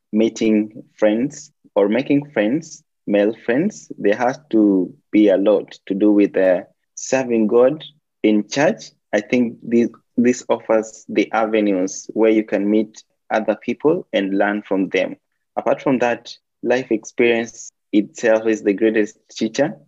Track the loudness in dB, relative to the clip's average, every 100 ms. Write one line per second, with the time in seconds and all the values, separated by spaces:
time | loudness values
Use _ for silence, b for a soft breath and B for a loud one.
0 | _ -2 0 0 0 0 -2 -8 -20 _
1 | 0 0 -4 -8 -20 _ _ 0 0 0
2 | 0 -2 -2 -2 -2 -2 -6 -16 _ _
3 | -2 0 0 -2 -4 -2 -2 -6 -16 -4
4 | -2 0 -2 -4 _ 2 2 2 -2 -8
5 | _ 2 4 4 2 0 -2 -14 -8 0
6 | 2 4 2 2 2 0 -2 _ _ -18
7 | -4 -4 -2 0 2 4 2 0 -10 _
8 | _ _ 0 0 -2 -2 -2 -2 -10 _
9 | _ -6 -2 -2 -2 -6 -2 0 0 -4
10 | _ 0 0 0 -2 -6 0 0 0 -10
11 | -6 -4 -2 -2 0 0 0 0 -2 -6
12 | -10 0 2 2 0 -2 0 0 -2 -8
13 | _ _ _ -4 -2 -4 -6 -4 -2 -2
14 | -2 -4 -2 0 -2 -2 -4 -4 -2 -2
15 | -4 -6 _ _ _ -6 -4 -2 0 0
16 | 0 -4 -8 -20 _ _ -2 -2 0 -4
17 | -6 0 2 2 -2 -10 -20 _ _ -2
18 | -2 -2 0 2 2 0 0 0 0 0
19 | -2 -6 _ -8 -6 -2 -4 -4